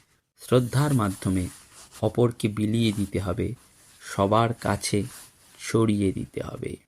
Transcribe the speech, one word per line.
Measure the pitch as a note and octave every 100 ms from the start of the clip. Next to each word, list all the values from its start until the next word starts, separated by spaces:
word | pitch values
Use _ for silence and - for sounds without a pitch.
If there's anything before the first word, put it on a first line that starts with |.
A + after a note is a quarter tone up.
| _ _ _ _
শ্রদ্ধার | - B2 A#2+ B2+ D3
মাধ্যমে | C3+ G#2 F#2+ - F#2+ F2+ - - - - -
অপরকে | A2 A2 A#2+ A#2 A2
বিলিয়ে | G#2 G#2+ A2+ A2+
দিতে | G#2 G2 -
হবে, | F#2+ F2+ F#2 A#2 _ _ - -
সবার | - - G2 G#2+ A#2
কাছে | A#2 G#2+ G2+ - G#2 A2+ - - _ _ -
ছড়িয়ে | - A#2 A2+ G#2 G2
দিতে | F#2 - -
হবে। | - - - -